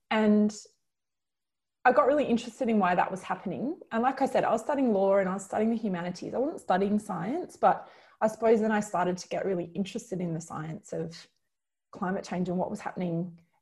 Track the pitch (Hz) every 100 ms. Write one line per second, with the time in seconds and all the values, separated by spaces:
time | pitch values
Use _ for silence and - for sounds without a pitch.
0 | _ 220 214 208 208 - - _ _ _
1 | _ _ _ _ _ _ _ _ 254 247
2 | 262 294 254 233 233 - 233 220 180 180
3 | - 185 - 185 190 147 233 359 - 226
4 | 247 254 269 208 170 220 220 285 254 196
5 | 196 196 185 190 - - 220 226 220 185
6 | 175 180 - - 277 - - 185 196 208
7 | - 180 185 311 - - 196 - - -
8 | - _ 214 220 226 226 214 214 208 170
9 | 180 180 - - - 185 170 170 190 233
10 | - 170 175 160 160 - 156 156 - 165
11 | 165 165 - _ _ _ _ _ _ -
12 | 180 190 - 175 180 180 180 208 - -
13 | 180 165 175 - _ _